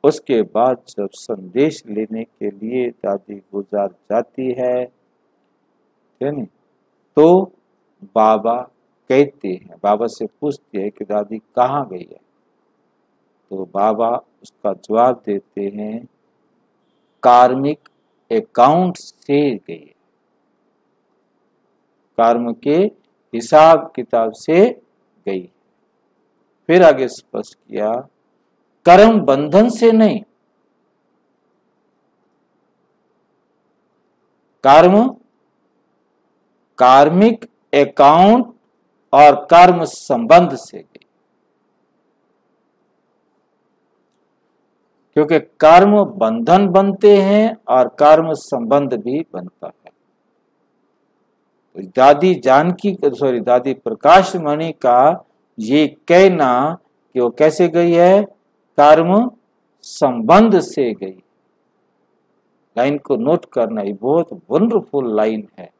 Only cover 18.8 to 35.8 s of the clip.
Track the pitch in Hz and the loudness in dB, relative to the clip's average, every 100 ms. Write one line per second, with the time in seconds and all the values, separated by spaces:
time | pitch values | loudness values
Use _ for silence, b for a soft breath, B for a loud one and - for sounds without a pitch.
18.8 | 185 180 - _ - 143 147 107 - 82 | -2 -6 -18 _ -4 -2 -2 -6 -14 -20
19.8 | 76 _ _ _ _ _ _ _ _ _ | _ _ _ _ _ _ _ _ _ _
20.8 | _ _ _ _ _ _ _ _ _ _ | _ _ _ _ _ _ _ _ _ _
21.8 | _ _ _ - 113 117 120 113 143 156 | _ _ _ -4 -2 -2 -6 -8 -4 -2
22.8 | 208 _ _ _ _ 117 120 156 160 160 | -4 _ _ _ _ -14 0 4 4 4
23.8 | 165 - 120 120 113 107 - 165 226 - | 0 -14 -6 -4 -4 -8 -4 0 0 -4
24.8 | _ _ _ _ - 95 87 _ _ _ | _ _ _ _ -12 -12 -14 _ _ _
25.8 | _ _ _ _ _ _ _ _ - 175 | _ _ _ _ _ _ _ _ -2 4
26.8 | 175 135 127 - _ 110 107 _ _ 104 | 4 4 -4 -10 _ -14 -14 _ _ -10
27.8 | 104 120 131 _ _ _ _ _ _ _ | -8 -8 -12 _ _ _ _ _ _ _
28.8 | - 180 220 220 143 135 147 180 233 226 | 4 6 6 4 -2 -2 0 2 0 0
29.8 | 233 220 220 117 - _ _ _ _ _ | 0 2 0 -2 -12 _ _ _ _ _
30.8 | _ _ _ _ _ _ _ _ _ _ | _ _ _ _ _ _ _ _ _ _
31.8 | _ _ _ _ _ _ _ _ _ _ | _ _ _ _ _ _ _ _ _ _
32.8 | _ _ _ _ _ _ _ _ _ _ | _ _ _ _ _ _ _ _ _ _
33.8 | _ _ _ _ _ _ _ _ 135 147 | _ _ _ _ _ _ _ _ 4 6
34.8 | 180 202 254 - _ _ _ _ _ _ | 6 2 -2 -6 _ _ _ _ _ _